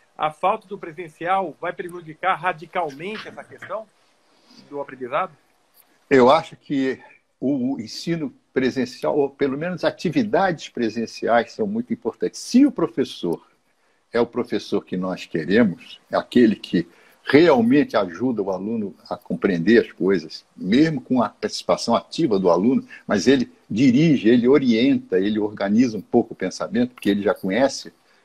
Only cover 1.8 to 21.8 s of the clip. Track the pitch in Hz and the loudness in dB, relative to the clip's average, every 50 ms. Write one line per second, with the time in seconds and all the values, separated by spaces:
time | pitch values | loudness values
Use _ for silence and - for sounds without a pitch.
1.8 | 185 175 175 180 175 156 156 - - 180 185 156 165 185 180 156 175 160 - 185 | -10 -12 -12 -14 -16 -18 -12 -4 -2 -2 -2 0 -2 -4 -4 -6 -8 -10 -6 -6
2.8 | 175 151 135 139 165 196 220 202 - 165 - 147 135 - 131 123 - - 180 214 | -6 -6 -6 -10 -12 -12 -12 -12 -14 -16 -18 -18 -20 -20 -20 -20 -14 -12 -12 -12
3.8 | 220 - _ _ _ _ _ _ _ _ _ _ _ _ _ - - - 143 143 | -12 -14 _ _ _ _ _ _ _ _ _ _ _ _ _ -20 -20 -16 -12 -12
4.8 | 139 - 135 123 127 120 135 160 185 180 151 _ _ _ _ _ _ _ _ _ | -12 -12 -12 -14 -10 -6 -4 -4 -4 -6 -8 _ _ _ _ _ _ _ _ _
5.8 | _ _ _ _ _ - 143 131 123 127 147 160 160 - - - _ - 151 139 | _ _ _ _ _ 2 6 6 8 8 6 6 2 -2 -12 -18 _ -6 -4 -2
6.8 | 135 131 120 - - - _ _ _ _ _ _ - 127 147 131 120 131 135 - | -2 -2 -4 -6 -10 -20 _ _ _ _ _ _ -4 -2 -2 -2 -2 -4 -4 -6
7.8 | 107 113 - - - 170 165 165 151 123 - _ _ _ - 139 127 123 123 135 | -8 -12 -12 -10 -8 -6 -6 -6 -6 -8 -10 _ _ _ -4 -2 -2 0 0 -2
8.8 | 123 - - - - 151 - 151 139 135 - - 139 139 131 143 160 180 180 151 | -4 -6 -6 -6 -6 -2 0 0 -2 -2 -2 -4 -4 -4 -4 -4 -6 -8 -6 -4
9.8 | - - - - - 196 - 147 120 104 120 160 196 190 165 139 - - - 120 | -4 -4 -4 -4 -4 -4 -2 -2 0 0 0 0 0 0 -2 -4 -10 -12 -8 -4
10.8 | 117 110 101 117 113 - - - - 101 113 117 107 - - - 110 98 104 113 | -4 -4 -4 -4 -6 -8 -8 -6 -2 0 2 2 0 0 -4 -6 -6 -4 -4 -6
11.8 | 120 - 113 - - 113 - _ - 90 - - - - - 247 285 294 - - | -6 -6 -8 -8 -6 -6 -6 _ -4 -6 -6 -8 -6 0 4 4 4 4 4 0
12.8 | 170 147 - - 120 - - - - 87 82 - _ _ _ _ _ _ _ _ | -4 -4 -2 -4 -4 -4 -6 -8 -6 -6 -6 -6 _ _ _ _ _ _ _ _
13.8 | _ _ _ _ _ _ - 117 120 117 - 120 120 - 117 101 - - - 98 | _ _ _ _ _ _ -2 -2 -2 -2 -2 -6 -6 -4 -4 -6 -4 -4 -4 -6
14.8 | - - - 90 92 92 90 - - - - 85 78 78 98 113 120 98 82 - | -4 -4 -6 -6 -4 -6 -6 -8 -10 -8 -6 -6 -2 0 2 4 4 2 0 -4
15.8 | - - - - _ _ - 95 - - - 123 123 113 95 - - - - 87 | -10 -18 -20 -20 _ _ -4 -4 -2 0 4 4 6 4 4 2 -4 -4 -4 -4
16.8 | 85 - _ _ _ _ _ _ _ - - 143 170 170 143 120 113 117 131 147 | -4 -4 _ _ _ _ _ _ _ 2 4 6 6 6 6 4 4 4 4 2
17.8 | 135 127 - 113 98 87 82 92 117 131 120 104 98 98 95 92 95 107 117 113 | 2 2 0 -2 -2 -2 -4 -6 -4 -4 -2 -2 -4 -4 -4 -6 -6 -6 -6 -6
18.8 | 104 95 - _ _ - 90 - - - 95 - - 98 95 85 82 98 117 113 | -6 -8 -10 _ _ -12 -12 -12 -8 -8 -6 -2 -2 -2 -2 0 2 4 4 4
19.8 | 92 - - - 85 95 98 87 78 78 - - - _ _ - - 92 104 135 | 4 2 -2 -4 0 0 0 0 -2 -6 -14 -20 -20 _ _ -10 -4 0 2 4
20.8 | 160 165 156 131 - - 127 123 110 104 - _ - 101 - - - - 90 - | 4 2 0 -2 -4 -2 0 0 0 -2 -4 _ -8 -8 -6 -4 -2 0 0 0